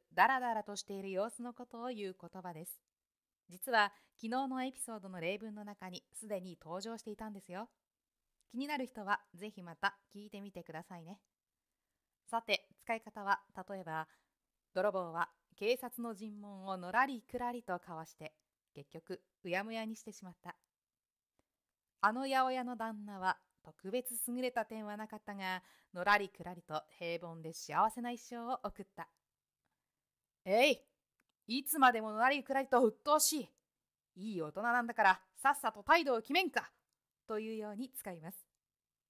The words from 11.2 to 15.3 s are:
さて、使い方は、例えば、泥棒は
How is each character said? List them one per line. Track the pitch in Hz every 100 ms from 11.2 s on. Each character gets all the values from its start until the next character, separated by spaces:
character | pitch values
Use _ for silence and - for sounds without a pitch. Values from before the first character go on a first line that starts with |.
| _ _ _ _ _ _ _ _ _ _ -
さ | 226
て、 | - 202 - _
使 | -
い | 226
方 | 220 214
は、 | 202 196 - - 185
例 | 196
え |
ば、 | 165 160 156 _ _ _ _ _ _
泥 | 185 202
棒 | 190 175
は | 165 175